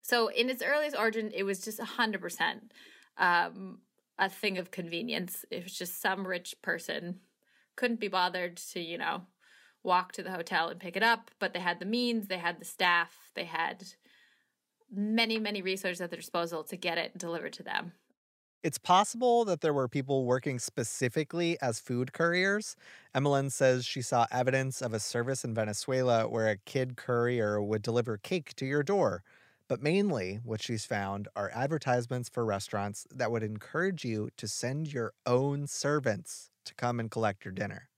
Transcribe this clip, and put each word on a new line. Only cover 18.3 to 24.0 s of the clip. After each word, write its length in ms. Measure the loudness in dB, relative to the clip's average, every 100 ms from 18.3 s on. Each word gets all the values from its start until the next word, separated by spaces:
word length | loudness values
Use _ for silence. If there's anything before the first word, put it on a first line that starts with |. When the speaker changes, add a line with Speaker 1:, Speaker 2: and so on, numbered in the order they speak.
| _ _ _
Speaker 2:
It's 160 | -4 -4
possible 680 | 6 6 6 4 4 6 4
that 160 | 2
there 100 | 2
were 160 | 2 2
people 380 | 0 2 2 4
working 320 | 2 2 -4
specifically 1000 | -4 -4 -4 0 0 0 -2 0 0 0
as 180 | 0 -2
food 320 | -2 -2 -2
couriers. 640 | 2 2 4 2 2 -2 -12 -18 -20 -4
Emmelyn 380 | 0 4 4 2
says 340 | 4 6 6 2
she 160 | -4